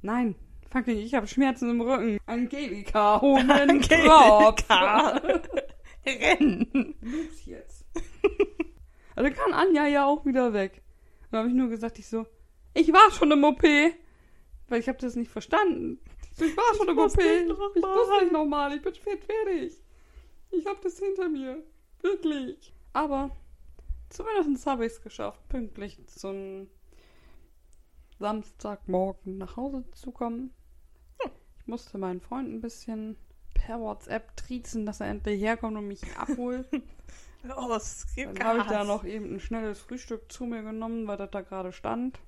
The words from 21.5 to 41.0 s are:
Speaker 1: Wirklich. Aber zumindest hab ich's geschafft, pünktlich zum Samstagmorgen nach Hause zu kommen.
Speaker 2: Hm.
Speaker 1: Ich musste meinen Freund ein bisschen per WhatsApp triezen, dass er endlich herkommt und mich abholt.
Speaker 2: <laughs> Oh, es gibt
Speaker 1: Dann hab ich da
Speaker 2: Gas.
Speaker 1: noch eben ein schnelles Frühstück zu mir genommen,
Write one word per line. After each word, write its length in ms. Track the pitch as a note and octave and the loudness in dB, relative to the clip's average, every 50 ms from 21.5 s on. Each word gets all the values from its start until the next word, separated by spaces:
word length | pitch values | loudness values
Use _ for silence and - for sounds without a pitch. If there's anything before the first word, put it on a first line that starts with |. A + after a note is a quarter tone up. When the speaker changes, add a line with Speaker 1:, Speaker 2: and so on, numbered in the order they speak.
| B3+ D#4 D#4 - _ _ _ _ - _ - | -10 -12 -14 -18 _ _ _ _ -20 _ -4
Speaker 1:
Wirklich. 680 | F4 G4+ F4+ F4 D#4+ D4 C#4+ C4 B3 - _ - - - - - - - | -4 -4 -2 -2 -4 -4 -4 -6 -10 -12 _ -18 -20 -20 -20 -20 -8 -4
Aber 380 | B3+ D4+ D4 C#4 C4+ C#4 C#4 - - - - - - - - - - - - - - - - | -4 -2 -2 -2 -4 -4 -6 -10 -14 -18 -20 -20 -20 -20 -20 -20 -20 -12 -10 -10 -10 -10 -20
zumindest 540 | - - F4+ A4 A4 G4+ E4+ D4 C#4 B3+ - | -14 -10 -8 -4 -2 -2 0 0 -2 -2 -2
hab 140 | D4 C4+ A#3+ | -4 -4 -2
ich's 220 | A3+ A3+ A3+ - - | -4 -6 -6 -10 -20
geschafft, 440 | A3 - - A3 G3+ G#3 - - - | -20 -12 -10 -10 -10 -10 -14 -10 -6
pünktlich 480 | - C4 A#3 G#3+ - - G3+ G#3 - - - | -6 -6 -6 -8 -10 -12 -14 -14 -14 -18 -20
zum 600 | - - - - G3 G3 G3 G3 F#3+ F#3+ F#3+ G3 F#3+ _ _ _ - - - _ _ _ - _ - - - - _ _ _ _ _ - - _ _ _ - - _ - _ | -20 -20 -14 -12 -10 -10 -10 -12 -12 -14 -16 -18 -20 _ _ _ -20 -20 -20 _ _ _ -20 _ -20 -20 -20 -20 _ _ _ _ _ -20 -20 _ _ _ -20 -20 _ -18 _
Samstagmorgen 1200 | - G#3 A3 A3 G#3 - - - - G#3+ G#3 G3 - - F#3 F3+ F#3 F#3+ F#3+ - - G3 F#3+ F#3+ | -6 -6 -6 -6 -8 -14 -20 -14 -12 -12 -12 -12 -8 -4 -2 -2 -2 -2 -6 -12 -14 -14 -12 -12
nach 180 | F#3+ F#3 - | -12 -14 -12
Hause 280 | - B3 C#4 C#4 C4 B3+ - - | -10 -10 -10 -10 -10 -12 -14 -18
zu 180 | - - C4 B3 | -16 -16 -16 -10
kommen. 400 | - B3 A#3 A#3 A#3 C4 C4 - _ - - - - - _ - _ _ _ - _ B4+ | -8 -8 -8 -8 -10 -12 -14 -16 _ -20 -20 -20 -20 -20 _ -20 _ _ _ -14 _ -12
Speaker 2:
Hm. 80 | - - - _ - - - | -12 -12 -16 _ -20 -20 -20
Speaker 1:
Ich 60 | - | -14
musste 320 | - A3+ A#3 - - - G#3 | -12 -12 -12 -14 -14 -12 -10
meinen 220 | F#3+ F#3 F3+ F3+ | -8 -8 -8 -10
Freund 280 | - - B3 C4+ C4+ A#3 A3+ | -12 -12 -12 -10 -10 -10 -10
ein 80 | A3+ | -12
bisschen 560 | A3+ A#3 A3+ - - - A3+ G#3+ A3 A3 A3 - - - - - _ - - | -12 -14 -16 -14 -14 -12 -12 -12 -12 -12 -14 -16 -20 -20 -20 -20 _ -4 -2
per 260 | - - - A3+ A#3+ | -2 -2 -2 -6 -10
WhatsApp 560 | A3+ G#3+ G#3 G#3 - - - A3+ A3 - - | -8 -10 -10 -12 -10 -8 -8 -8 -8 -10 -14
triezen, 500 | - - - B3+ B3 A#3+ - - A3+ G#3+ | -14 -12 -10 -10 -12 -12 -8 -8 -6 -6
dass 140 | G#3 G#3 - | -6 -8 -8
er 80 | G#3+ G#3 | -8 -8
endlich 320 | G#3 G#3 - G#3+ G#3 G3 G#3 | -8 -8 -6 -4 -4 -2 -2
herkommt 340 | A3 A#3 A3+ A3+ A3+ A3 | -2 -2 -2 -4 -8 -8
und 120 | G#3+ G#3 G3+ | -8 -10 -10
mich 140 | G3+ - - - - | -12 -12 -12 -14 -10
abholt. 520 | - - - D4 B3 B3 B3 B3 B3+ B3+ - - | -10 -8 -8 -6 -6 -6 -8 -8 -8 -8 -8 -8
Speaker 2:
<laughs> 100 | C#4 - - - - - - - - - - - - - B3 C4 | -10 -10 -12 -20 -20 -20 -20 -20 -20 -20 -20 -20 -20 -16 -14 -12
Oh, 160 | C4+ B3 B3 A#3 | -10 -6 -6 -6
es 280 | G#3+ G#3+ - - - - - - | -6 -6 -8 -14 -10 -10 -8 -8
gibt 240 | - C4 G3+ F#3+ F#3+ | -6 -8 -8 -6 -4
Speaker 1:
Dann 80 | - A3+ | -2 0
hab 80 | A3+ | 0
ich 60 | A#3 G#3 | 0 -2
da 140 | G#3+ G#3+ G#3 | -2 -2 -4
Speaker 2:
Gas. 80 | G#3 G3+ | -2 -2
Speaker 1:
noch 160 | G3+ G#3+ G3 | -4 -6 -6
eben 280 | F3+ G#3 A3 G#3 F#3 - | -10 -10 -10 -10 -10 -10
ein 40 | G3 | -10
schnelles 380 | - - A3+ A3+ A3 G#3+ G3+ G3+ | -8 -8 -8 -6 -6 -8 -10 -12
Frühstück 520 | - - A#3+ B3 - - A#3 A3 - - | -14 -16 -14 -14 -12 -12 -14 -14 -14 -18
zu 140 | - - B3+ | -16 -12 -12
mir 160 | A#3+ A#3 A3+ G#3+ | -10 -10 -10 -12
genommen, 420 | A3 A3 A3 A3+ A3+ A3+ A#3 | -12 -12 -10 -10 -8 -8 -8